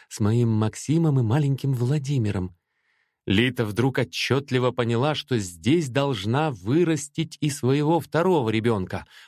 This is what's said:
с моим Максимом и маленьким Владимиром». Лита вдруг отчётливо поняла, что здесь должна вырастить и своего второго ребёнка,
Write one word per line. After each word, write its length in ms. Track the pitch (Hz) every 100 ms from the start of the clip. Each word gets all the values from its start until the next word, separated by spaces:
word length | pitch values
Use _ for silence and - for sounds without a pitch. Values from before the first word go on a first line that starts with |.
| -
с 100 | -
моим 300 | 104 117 120
Максимом 680 | 110 107 - - 156 165 135
и 40 |
маленьким 500 | 113 131 143 135 139
Владимиром». 840 | 127 120 151 131 139 107 98 92 - _ _ _ _ _ _ -
Лита 400 | 101 123 127 110
вдруг 340 | 101 131 127
отчётливо 720 | 120 - - 131 143 127 123
поняла, 420 | 123 117 117 143
что 240 | 147 - 123
здесь 520 | 92 85 90 165 151
должна 600 | 117 143 120 98 127 156
вырастить 880 | 110 92 147 175 156 - - 160 -
и 80 | 151
своего 500 | 135 123 139 147 165
второго 500 | - 151 175 175 110
ребёнка, 560 | 110 113 107 92 95 - -